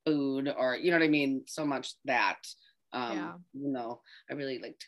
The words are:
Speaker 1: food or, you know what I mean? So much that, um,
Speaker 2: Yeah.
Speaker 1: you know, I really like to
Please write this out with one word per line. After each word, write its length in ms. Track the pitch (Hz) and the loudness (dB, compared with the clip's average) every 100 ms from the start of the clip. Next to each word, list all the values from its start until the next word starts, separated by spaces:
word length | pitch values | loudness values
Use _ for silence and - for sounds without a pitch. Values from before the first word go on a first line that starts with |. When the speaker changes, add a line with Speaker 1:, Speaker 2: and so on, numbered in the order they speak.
| 160 | 0
Speaker 1:
food 420 | 147 139 135 139 | 2 2 0 0
or, 280 | - 127 123 | 0 0 2
you 140 | 180 | 4
know 80 | 170 | 6
what 60 | |
I 40 | 160 | 6
mean? 360 | 151 139 131 - | 6 4 0 -4
So 200 | - 147 | -4 -2
much 280 | 131 - - | -2 -6 -6
that, 340 | 131 120 101 - - - _ _ _ | 0 2 2 0 -8 -18 _ _ _
um, 160 | 123 120 | -4 -4
Speaker 2:
Yeah. 300 | 110 175 175 - | -4 -6 -10 -14
Speaker 1:
you 160 | 135 143 | -8 -4
know, 320 | 131 117 120 _ - - | -4 -6 -10 _ -18 -10
I 40 | |
really 240 | 139 139 123 | -6 -6 -6
like 180 | 113 | -10
to 80 | - | -14